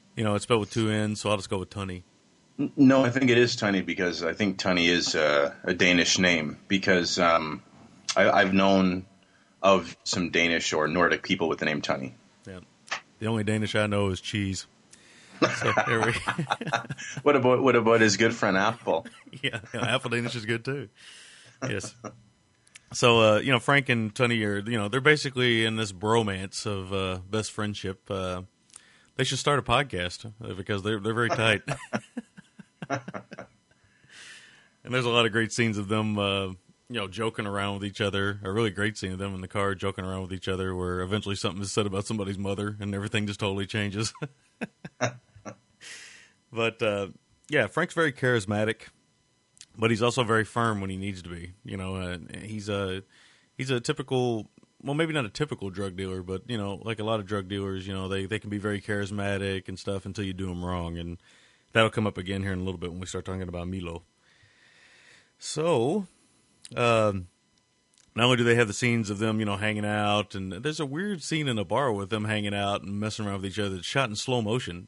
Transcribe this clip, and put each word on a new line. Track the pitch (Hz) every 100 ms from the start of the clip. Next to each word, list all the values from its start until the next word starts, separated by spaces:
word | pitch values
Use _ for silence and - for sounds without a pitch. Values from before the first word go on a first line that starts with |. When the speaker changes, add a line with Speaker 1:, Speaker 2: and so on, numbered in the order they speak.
| _ -
Speaker 1:
you |
know, | 107
it's | 101
spelled | - 117
with | 101
two | 117 110
N's, | 107 107 104
so | 104
I'll | 104
just | 95
go | 101
with | 90
Tunney. | 104 95 90 - _ _ _ _ -
Speaker 2:
N-, | 143 -
no, | 131 135
I | 123
think | 131 131
it | 120
is | 120 -
Tunney | 104 95 85
because | 82 90 82
I | 82
think | 90 101 92
Tunney | 98 90 85
is, | 87 76
uh, | 85 76 73 71 -
a | 92
Danish | 90 92 87 80 -
name | 92 85 73 73 -
because, | 98 101 90 85 -
um, | 85 82 78 73 - - - - -
I, | - 101
I've | - 98
known | 95 98 98 95 92 95 _ _ _ _ _
of | 95 95 82 -
some | - 95 85
Danish | 85 85 85 -
or | 80 76
Nordic | 87 85 80
people | - 85 82
with | -
the |
name | 78 73
Tunney. | - 71 65 - _ _ -
Speaker 1:
Yeah. | 92 - _ - - - -
The | 110
only | 113
Danish | 104 107 107
I | 110 104
know | 101 101
is | 92
cheese. | - 107 98 92 - _ _ - - - - -
So, | - - 113 - -
there | 113
we | 110
<laughs> | 113 - - 151 - 226 117 - - - -
Speaker 2:
What | 147 143
about, | 123 123
what | 131 120
about | 110 113
his | 110 101
good | 113
friend | 117 110 95
Apple? | 104 120 - 82 - -
Speaker 1:
<laughs> | - 131
Yeah, | 135 117 -
yeah, | 113 123
Apple | 123 123
Danish | 120 120
is | 123
good | 107 117 127
too. | 139 104 _ - - - - - - 127
Yes. | 104 - - 107 - _ _ _ _ _ - -
So, | 123 123 113
uh, | 110 104
you | 127
know, | 123
Frank | - 139 135
and | 117 110
Tunney | - 120 117
are, | 107 101
you | 101 117
know, | 101
they're | 131
basically | 151 151 143 127 123 113
in | 113 110
this | 107
bromance | 92 107 117 104 95 95 - 110
of, | 98 92
uh, | 98 95 92 95
best | 110 104
friendship. | - 104 101 98 95 -
Uh, | 98 92 90 95 _ _ - _ _ _ -
they |
should | 131 135
start | 151 143
a |
podcast, | 120 123 139 90 90 - - 107
uh, | 113
because | 95 92 101
they're, | 98 110
they're | 104
very | 113 117
tight. | 156 110 101 - 135 - 113 - - - - - - - _ -
<laughs> | 135 - 98 - - - _ _ _ _ _ _ - - - - - _ _
And | -
there's | 127 120
a |
lot | 117
of | 113
great | 110 110
scenes | - 117 104
of | 98
them, | 110 107 104
uh, | 101 98 95 92 _ _ -
you | 120
know, | 98
joking | 95 113 113 104
around | 101 101 101
with | 101
each | -
other. | 101 98 98 101
A | 95
really | 104 113
great | 95 104 107
scene | 95
of | 92
them | 98
in | 92
the | 92
car | 104 98
joking | 95 98 98
around | 92 95
with | 92
each | 92 -
other, | 92 95
where | 92 90 90
eventually | 92 104 101 98
something | 107 90
is | 98
said | - 104
about | 95
somebody's | - 110 98 98
mother, | 101 98 104 104
and | 101
everything | 98 104 107 104
just | 98
totally | 104 98
changes. | 98 110 104 98 110 -
<laughs> | 151 _ _ - 233 _ - - 120 123 _ - - - _ _ - - - - - _ _
But, | 113 113 110
uh, | 113 101 95 - _ _ -
yeah, | 147 104
Frank's | 156 175
very | 175 156
charismatic, | - 127 120 98 104 107 - - _ _ _ _ _ _ - - 113
but | 120
he's | 110
also | 120 123
very | 110 110
firm | 104 120 117 104
when | 95
he | 95
needs | 98 92
to | 85
be. | 87 87 -
You | - 101
know, | 92 95
uh, | 90 90 - 87
he's | 107 107 101
a, | 101 95 95 - _ _ _ _ -
he's | 131
a | 123
typical, | 117 147 135 131 123 110 101 _ _ _
well, | 127
maybe | 147 165
not | 151
a | 107
typical | - 147 127 98
drug | 90 98 90
dealer, | 95 92
but, | 90 95 -
you | 117
know, | 101 98
like | 113 107
a |
lot | 107 113
of | 95
drug | 104 92
dealers, | 101 98 95 95
you |
know, | 95 95
they, | 98 98
they | 107
can | 104
be | 104
very | 104 101
charismatic | - 101 98 104 101 98 98 95 92
and | 92
stuff | - 98
until | 101 95 95
you |
do | 92 95
'em | 87
wrong, | 90 90 85 85
and | 85 87 _ _ _ _ _
that'll | 113 110
come | - 104
up | 98
again | 92 98
here | 98
in | 92
a |
little | 95 90
bit | 87
when | 90
we | 90
start | 92
talking | 92 95
about | 90 87 87
Milo. | 95 85 85 - _ _ _ _ _ _ _ - _ - - _ _
So, | - 151 165 139 120 208 185 _ _ _ _ _ - -
um, | 120 113 107 95 90 _ _ _ _ _ _ _ _
not | 107
only | 123 123
do |
they | 120
have | 117 110
the |
scenes | 98 120 117 101
of | 101
them, | 110 110
you | 107
know, | 98
hanging | 107 107 104
out, | 104 104 104 101
and | 98 95
there's | 90 147 156
a | 139
weird | 147 208 180
scene | - 156 143
in | 110
a |
bar | 95 113 139
with | 101 95
them | 107 107
hanging | 107 104
out | 101 101 101
and | 95 101
messing | 107 107 104
around | 98
with | 95
each | 107
other | 101 92
that's | -
shot | 139 127
in |
slow | 104 - 123
motion. | 107 123 107 87